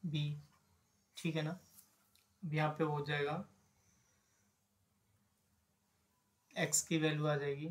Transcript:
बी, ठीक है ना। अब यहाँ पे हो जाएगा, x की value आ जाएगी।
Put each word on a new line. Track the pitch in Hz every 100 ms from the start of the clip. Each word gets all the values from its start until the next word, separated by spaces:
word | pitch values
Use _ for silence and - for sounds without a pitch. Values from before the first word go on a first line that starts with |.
बी, | 180 151 147 147 - _ _ _ _ _ _ -
ठीक | 170 156
है |
ना। | 156 180 - - - _ _ _ _ _
अब | 175
यहाँ | 151 151
पे | 151
हो | 160 147 143
जाएगा, | 147 143 165 202 - _ _ _ _ _ _ _ _ _ _ _ _ _ _ _ _ _ _ _ _ _ _ _ _ _ _ _ _ _ -
x | 156 -
की | - 165
value | 156 151 151
आ | 143
जाएगी। | 143 139 156